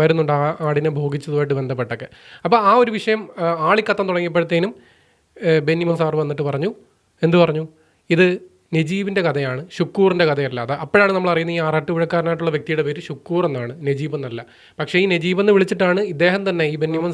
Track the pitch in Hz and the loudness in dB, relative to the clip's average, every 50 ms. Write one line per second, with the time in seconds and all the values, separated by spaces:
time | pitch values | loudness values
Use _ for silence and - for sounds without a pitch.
0 | 156 160 165 165 151 147 147 143 143 151 165 - 160 151 147 151 151 156 143 147 | 2 4 4 2 2 0 0 0 0 -2 -2 -2 -4 -2 -2 0 0 -2 -2 -2
1 | 147 143 143 147 - 160 147 147 147 139 139 135 131 123 127 123 120 110 120 - | -4 -4 -4 -6 -6 -4 -2 -2 -2 -2 -2 -4 -2 -4 -4 -6 -4 -6 -6 -12
2 | 127 - - - - - - - - 180 233 226 208 196 220 247 247 233 214 202 | -12 -18 -18 -20 -20 -20 -20 -8 0 2 2 4 6 6 6 6 4 2 0 -4
3 | - 220 214 220 190 - - 196 170 170 170 160 156 170 202 220 220 - 202 208 | -2 -2 -2 -2 -2 -12 -6 -2 -2 -2 0 0 2 2 2 2 2 0 0 0
4 | 196 185 180 175 175 170 156 175 170 165 175 165 180 220 - - _ _ _ _ | 0 -2 0 -2 -2 0 0 0 0 2 0 0 0 0 -4 -10 _ _ _ _
5 | _ _ _ _ _ _ _ - 226 165 160 156 143 151 165 170 175 170 165 160 | _ _ _ _ _ _ _ -4 0 2 2 2 2 2 0 0 0 -2 0 0
6 | 165 156 151 156 147 143 143 147 143 143 139 139 165 214 247 - - _ _ _ | 0 0 0 -2 -2 -2 -4 -4 -4 -2 -2 -2 -2 -4 -6 -8 -20 _ _ _
7 | _ _ _ - 165 170 170 175 170 160 151 156 160 156 _ _ _ _ _ _ | _ _ _ -2 0 2 4 4 4 4 2 -4 -6 -8 _ _ _ _ _ _
8 | _ - 170 170 185 180 180 - - - _ _ _ - 165 160 160 156 190 202 | _ 0 4 4 4 4 2 -2 -8 -18 _ _ _ -2 -2 0 0 0 -2 -4
9 | 202 196 196 202 170 156 139 143 139 131 127 131 175 - - - 165 - - 196 | -4 -2 -2 0 0 0 0 0 -2 -4 -4 -8 -10 -12 -4 -4 -4 -4 0 2
10 | 196 190 175 175 170 151 143 143 139 127 127 123 117 123 143 147 156 135 - 202 | 2 2 4 2 2 2 2 0 -2 -4 -4 -6 -4 -4 -6 -6 -6 2 4 4
11 | 202 196 190 185 180 180 170 160 165 170 170 170 160 156 156 156 147 - 170 165 | 4 4 2 0 0 0 0 0 -2 -2 -2 -2 -2 0 -2 -2 -2 -2 -2 -2
12 | 170 165 175 170 160 165 165 160 170 165 151 143 - - 156 156 147 147 143 170 | 0 0 0 -2 0 -2 -2 -2 -2 -2 -2 -2 -4 -2 -2 -2 -2 -2 -4 -6
13 | - - 135 - - - 170 175 175 156 135 127 120 120 139 170 147 143 139 131 | -10 -12 -14 -14 -8 -4 -2 0 0 0 -2 -4 -6 -8 -10 -6 -4 -2 -2 -2
14 | 151 143 151 143 131 123 117 117 117 - - _ - - _ - 151 - - 180 | -4 -6 -6 -8 -8 -8 -10 -12 -14 -16 -20 _ -20 -20 _ -8 -6 0 0 2
15 | 196 190 175 165 156 180 180 190 202 208 202 190 190 - 208 180 190 180 180 196 | 2 2 0 0 0 0 0 2 4 4 6 4 4 2 0 0 2 2 2 0
16 | 214 190 156 143 170 180 185 202 190 196 175 170 156 151 156 147 156 160 160 160 | 0 -2 0 2 2 2 2 0 -2 -2 -2 0 -2 -2 -2 -2 -2 -2 -2 -2
17 | 170 175 | -2 -2